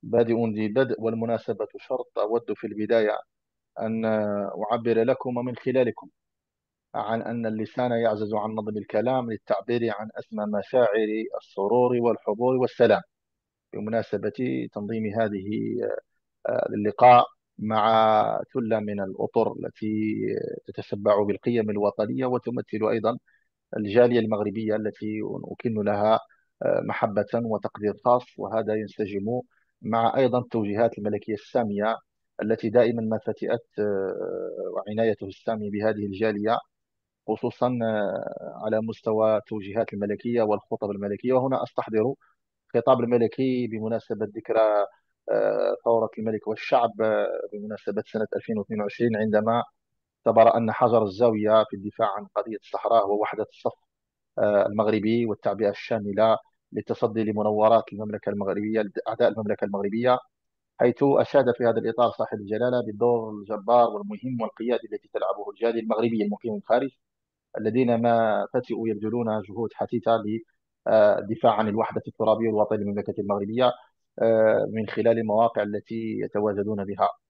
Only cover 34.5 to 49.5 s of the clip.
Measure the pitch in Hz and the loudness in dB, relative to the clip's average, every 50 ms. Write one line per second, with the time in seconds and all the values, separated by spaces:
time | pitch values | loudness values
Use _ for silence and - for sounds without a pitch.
34.5 | 87 - 95 92 90 98 - 101 107 107 113 113 104 - - 98 95 - _ - | -8 -8 -8 -6 -6 -8 -8 -6 -2 0 0 0 0 -2 -6 -12 -14 -10 _ -6
35.5 | 113 110 107 104 101 104 104 110 107 104 104 101 95 95 110 110 107 104 104 110 | -6 -4 -6 -6 -4 -2 0 0 -2 -2 -4 -6 -4 -2 -2 -2 0 0 0 0
36.5 | 117 120 - _ _ _ _ _ _ _ _ _ _ _ _ - 110 107 - 123 | -2 -2 -4 _ _ _ _ _ _ _ _ _ _ _ _ -6 -4 -4 -4 -6
37.5 | - - 123 123 127 120 117 113 110 107 104 95 95 - - - - - - - | -4 0 0 0 0 0 -2 0 0 0 -2 -2 -4 -4 -6 -8 -10 -10 -12 -14
38.5 | - 58 - 110 110 110 113 113 110 - _ 113 110 107 110 110 110 107 104 - | -14 -8 -4 -2 0 0 -2 -2 -8 -6 _ -2 0 2 2 2 2 2 -2 -4
39.5 | 113 107 95 98 98 113 117 - - 101 101 101 104 101 - 120 120 120 113 107 | -10 -10 -8 -6 -4 -4 -4 -4 -4 -6 -4 -4 -4 -4 -4 -2 0 0 2 2
40.5 | 104 101 - _ 117 107 - 101 101 98 101 101 104 101 - 123 127 131 127 135 | 0 -2 -2 _ -8 -6 -4 -6 -4 -4 -4 -6 -6 -4 -2 2 2 2 2 2
41.5 | 131 - - 123 _ - 120 - 110 110 107 127 139 _ _ _ _ _ _ _ | 0 -2 -4 -4 _ -6 -6 -2 0 2 2 2 0 _ _ _ _ _ _ _
42.5 | _ _ _ _ _ 120 117 - 131 123 120 117 123 120 117 110 - - 131 131 | _ _ _ _ _ 0 4 4 4 4 4 2 4 4 2 2 0 0 0 0
43.5 | 127 123 123 113 110 113 107 110 117 113 - _ 113 104 107 101 104 113 110 - | 0 0 -2 -4 -4 -6 -4 -2 -4 -4 -4 _ -4 -4 -4 -6 -6 -12 -6 0
44.5 | 113 110 110 107 104 104 101 - _ _ _ _ _ _ _ - 110 110 107 104 | 2 4 4 4 4 2 0 -2 _ _ _ _ _ _ _ -2 0 2 2 2
45.5 | 107 104 98 98 101 - _ 117 117 113 110 107 - - 110 113 110 107 - - | 2 2 0 0 -2 -2 _ 2 2 2 2 -2 -4 -6 -4 -4 -4 -4 -4 -6
46.5 | 110 - - - - 117 117 117 107 101 113 110 107 104 104 90 90 90 - 101 | -8 -6 -2 0 2 2 2 2 0 0 0 2 2 2 0 -2 -4 -6 -8 -10
47.5 | - 104 101 104 107 101 - - 101 101 104 - - 110 110 101 - 104 - - | -10 -12 -10 -10 -12 -10 -8 -6 -6 -6 -6 -6 -4 -4 -4 -2 -4 -6 -4 -4
48.5 | 113 107 98 _ 110 104 104 101 - - 120 120 113 104 110 110 104 107 107 113 | -4 -6 -4 _ -4 -4 -4 -6 -2 0 0 0 2 0 0 2 2 2 2 4